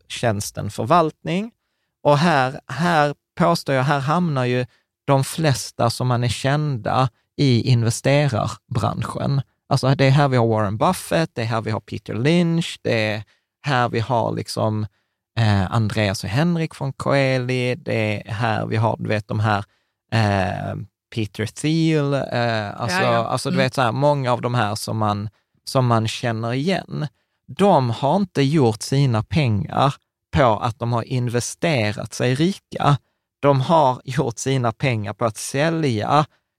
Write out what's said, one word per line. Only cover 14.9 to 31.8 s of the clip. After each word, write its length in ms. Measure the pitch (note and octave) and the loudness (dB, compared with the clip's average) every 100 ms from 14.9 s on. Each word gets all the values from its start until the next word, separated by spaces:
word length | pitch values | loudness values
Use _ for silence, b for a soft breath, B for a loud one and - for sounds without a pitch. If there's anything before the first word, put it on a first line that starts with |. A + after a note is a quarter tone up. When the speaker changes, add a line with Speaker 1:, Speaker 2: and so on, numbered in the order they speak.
| - _ _ _ - | -10 _ _ _ 0
Speaker 1:
eh, 340 | A2 G2+ F#2 | 2 2 2
Andreas 500 | A2+ G#2+ A2 G#2 F#2+ | 0 0 0 0 -2
och 60 | F2 | -4
Henrik 440 | G#2+ E3+ E3+ D#3+ | 0 0 0 -4
från 180 | - C#3+ | -6 -10
Coeli, 840 | - C3 C#3 C3+ C3 B2 B2+ B2 | -6 -2 0 2 0 -2 -2 -2
det 540 | B2 - A2+ G#2+ G#2 - | -4 -4 -2 -2 -4 -6
är 40 | |
här 340 | G#2+ A#2 A2 A2 | -4 -2 -2 -2
vi 100 | A2+ | 0
har, 200 | A2 A2+ | 0 -2
du 100 | A2 | -2
vet, 200 | G#2+ - | -4 -4
de 120 | A2 | -2
här, 240 | A2 G2+ G2+ _ _ _ _ | 0 -2 -4 _ _ _ _
eh, 640 | A2 G#2+ G2 F#2 G2 G2 G2+ G#2 _ _ | 0 2 0 -2 -4 -6 -8 -12 _ _
Peter 320 | - G#2+ - G#2+ | -6 -6 -6 -8
Thiel, 680 | - D3+ E3 D#3+ D#3 C#3+ | -4 -2 2 2 2 0
eh, 680 | C#3 - B2 A#2+ A2 G#2 - | -2 -2 -2 -2 -2 -4 -6
alltså, 180 | A#2+ F#3 | -4 0
Speaker 2:
Ja, 140 | B2 | 2
ja. 120 | A#2 A2+ | 2 0
Speaker 1:
alltså 240 | B2+ C#3 | -4 -2
du 40 | B2+ | 0
Speaker 2:
Mm. 80 | |
Speaker 1:
vet 100 | C3 | 0
så 80 | - | 0
här, 100 | B2 | 0
många 400 | A#2+ D3 C#3+ B2+ | 2 2 2 0
av 80 | A#2+ | 0
de 140 | A#2+ | 0
här 200 | B2 G#2 | 0 0
som 220 | G#2 - A2 | -4 -4 -2
man, 300 | G#2+ G#2 G#2 - _ _ | 0 -2 -6 -12 _ _
som 220 | - C3+ B2 | -4 0 4
man 220 | A2+ A2 | 2 2
känner 440 | - B2 A2+ A#2 | -2 -4 -4 -4
igen. 540 | B2+ D#3 F#3+ - D3 D3+ - _ _ _ | -2 -2 -2 -4 -8 -8 -10 _ _ _
De 440 | C3 G3+ E3 B2 | 2 4 6 4
har 260 | A2+ C#3 F3+ | 0 0 0
inte 260 | G3+ - | 0 0
gjort 400 | C#3 D#3+ A#2+ G#2+ | 2 4 2 2
sina 400 | - C#3 C#3 A2 | -2 2 2 2
pengar 720 | - E3+ C3+ G#2 - - C3+ - _ _ _ D#3+ | 0 0 2 0 0 0 0 0 _ _ _ 2
på 80 | B2+ G#2 | 4 2
att 200 | A#2 - | -2 -4
de 140 | A#2 | -2
har 100 | A#2+ | -2
investerat 1120 | - C3 B2 A#2+ - - E3+ C#3 | -2 -4 -2 -2 -4 -4 -2 0